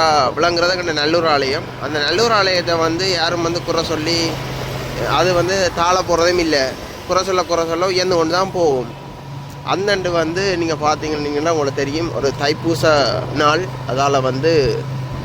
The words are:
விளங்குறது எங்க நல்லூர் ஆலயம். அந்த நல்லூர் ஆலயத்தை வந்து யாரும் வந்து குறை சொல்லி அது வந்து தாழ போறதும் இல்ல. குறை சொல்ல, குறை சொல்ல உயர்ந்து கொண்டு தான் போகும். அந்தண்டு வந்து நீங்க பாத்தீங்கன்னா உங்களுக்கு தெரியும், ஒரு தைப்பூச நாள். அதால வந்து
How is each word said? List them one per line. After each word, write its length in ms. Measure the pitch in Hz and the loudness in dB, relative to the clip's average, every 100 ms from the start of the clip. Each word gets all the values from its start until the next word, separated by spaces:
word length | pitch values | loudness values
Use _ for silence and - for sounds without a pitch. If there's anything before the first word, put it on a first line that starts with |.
| 160 151 127 139 | 4 4 2 2
விளங்குறது 400 | 170 170 175 185 | 0 2 0 0
எங்க 160 | 175 | -2
நல்லூர் 340 | 151 147 170 160 | -2 2 2 2
ஆலயம். 400 | 143 135 151 165 - | 2 2 -2 -4 -8
அந்த 120 | 139 151 | -6 -2
நல்லூர் 300 | 147 180 233 214 | 0 2 2 4
ஆலயத்தை 360 | 190 180 170 170 165 | 2 0 0 2 2
வந்து 200 | 165 190 170 | 0 0 0
யாரும் 260 | 165 175 170 | 0 0 -2
வந்து 140 | 175 - | -2 -2
குறை 140 | 165 | -2
சொல்லி 340 | 160 156 156 170 165 - - - - - - - 113 139 | -2 -2 -2 0 -2 -4 -6 -8 -6 -8 -6 -4 -2 2
அது 140 | 175 175 | 2 2
வந்து 160 | 175 196 180 175 | 2 0 0 0
தாழ 160 | 170 185 175 | 2 2 2
போறதும் 320 | 170 170 180 | 2 2 2
இல்ல. 120 | 165 147 131 110 - - - | 2 2 0 -4 -10 -10 -4
குறை 160 | 180 | -2
சொல்ல, 180 | 190 185 | 0 0
குறை 240 | 165 170 165 | 0 0 0
சொல்ல 200 | 165 190 | 0 0
உயர்ந்து 220 | 180 185 175 | 0 2 2
கொண்டு 180 | 160 175 | 2 2
தான் 160 | 190 185 | 0 2
போகும். 340 | 165 131 113 - - - - - - - 131 | 2 2 -2 -10 -14 -14 -14 -12 -12 -10 -4
அந்தண்டு 380 | 156 208 196 180 170 | -2 0 0 0 0
வந்து 360 | 160 175 196 175 | 0 0 0 0
நீங்க 160 | 165 151 151 | 0 0 0
பாத்தீங்கன்னா 680 | 151 151 151 147 147 160 165 | 0 -2 -2 -2 0 0 2
உங்களுக்கு 260 | 139 143 | 0 0
தெரியும், 320 | 139 156 165 123 | -2 -2 -2 -2
ஒரு 140 | 135 143 | -2 0
தைப்பூச 520 | 143 147 160 160 160 151 120 90 123 131 | -2 0 0 2 4 4 2 0 -2 2
நாள். 220 | 151 156 185 - - | 2 2 -2 -6 -4
அதால 320 | 127 143 139 131 | 0 2 2 2
வந்து 240 | 131 160 160 127 - - - - - | 0 2 4 2 0 -4 -6 -6 -8